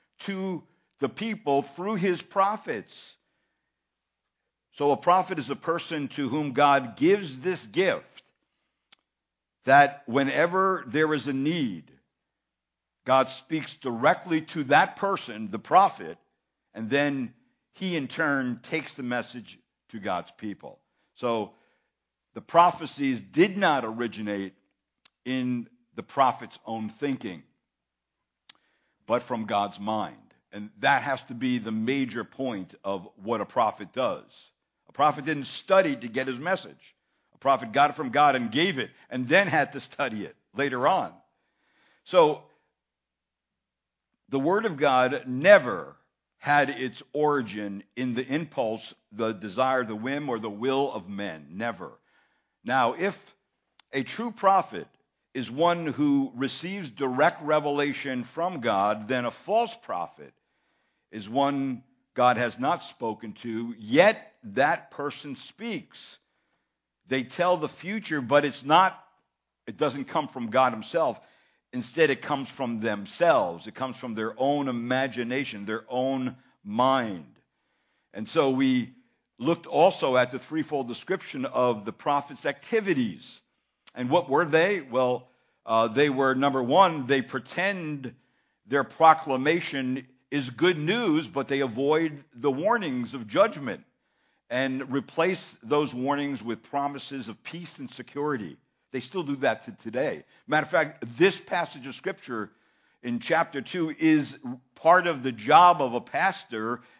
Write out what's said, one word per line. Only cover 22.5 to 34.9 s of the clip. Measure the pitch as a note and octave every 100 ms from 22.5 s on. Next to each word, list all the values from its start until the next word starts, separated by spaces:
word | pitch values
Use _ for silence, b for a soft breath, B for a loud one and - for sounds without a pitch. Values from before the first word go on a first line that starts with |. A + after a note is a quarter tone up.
| E3 F3 F3 D#3 - C3+ A#2+
did | F#2+ C#3 G3+ F#3+
not | F#3 C#3
originate | A2+ A2+ A#2+ G2+ G#2 G2+ F#2+ - _ _ _ _ _ _
in | B2 C3 B2+ B2 A2+ _ _
the | -
prophet's | G2 C#3 C3 - A2+ - -
own | A2+ G#2+
thinking, | - C#3+ C3 G#2 E2 - _ _ _ _ _ _ _ _ _ _ - _ _ _ _ -
but | A#2+
from | - A#2
God's | G#2+ G#2 G2+ G2+
mind. | G#2 A2 E2+ A#1 _ _ _
And | G#2 G#2 G#2
that | C3+ C3+
has | C#3+ B2+
to | -
be | A#2+ B2+ B2
the | A2
major | A2 A2+ C#3 B2 A#2
point | G#2 - C3 G2+ F#2 -
of | G2 G2 F#2+ -
what | G2+ A2+
a | G2
prophet | B2+ A2 - F#2+
does. | B2+ A#2+ F2+ - - - _ _ _
A | _